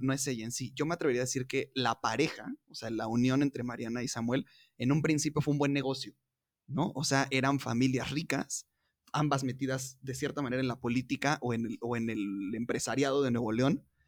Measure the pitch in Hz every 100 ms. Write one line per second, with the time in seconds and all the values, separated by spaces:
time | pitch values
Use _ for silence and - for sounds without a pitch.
0 | 131 135 135 120 113 - 127 - 151 170
1 | 151 123 127 135 131 139 - 131 120 113
2 | 110 113 156 - 110 285 _ - 113 113
3 | 113 117 127 131 143 - 123 117 117 120
4 | 120 117 117 131 - - - - 120 151
5 | 160 151 147 151 147 143 143 143 135 135
6 | 302 - _ _ _ _ - 135 180 -
7 | 156 135 135 131 135 143 123 117 131 127
8 | 117 139 165 135 - - - _ _ _
9 | _ - 151 139 131 120 135 131 - -
10 | 135 131 143 143 135 127 131 117 120 120
11 | 127 135 139 156 123 117 113 107 117 117
12 | 113 107 101 98 98 110 120 123 - 135
13 | 139 139 135 117 113 113 131 226 - _